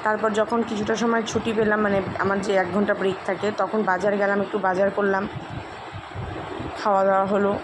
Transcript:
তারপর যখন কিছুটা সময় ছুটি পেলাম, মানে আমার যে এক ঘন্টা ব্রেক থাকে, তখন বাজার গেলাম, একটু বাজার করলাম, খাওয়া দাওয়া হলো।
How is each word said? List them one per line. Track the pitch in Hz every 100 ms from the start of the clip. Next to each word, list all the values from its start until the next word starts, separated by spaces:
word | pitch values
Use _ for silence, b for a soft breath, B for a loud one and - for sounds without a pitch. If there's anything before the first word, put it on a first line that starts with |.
তারপর | 214 214 220 208
যখন | 208 233
কিছুটা | 226 214 208 214
সময় | 233 226 220
ছুটি | 226 233
পেলাম, | 220 214 214
মানে | 208 196 185 -
আমার | 190 196
যে | 196 190
এক | 180
ঘন্টা | 190 208
ব্রেক | 196 190 185 -
থাকে, | 175 202 208
তখন | 190 220 190
বাজার | 180 202 202
গেলাম, | 202 202
একটু | 196 208
বাজার | 185 180 196
করলাম, | 196 202 190 202 - - - - - - - - - - - - - - -
খাওয়া | 220 196
দাওয়া | 196 190 196
হলো। | 202 202 202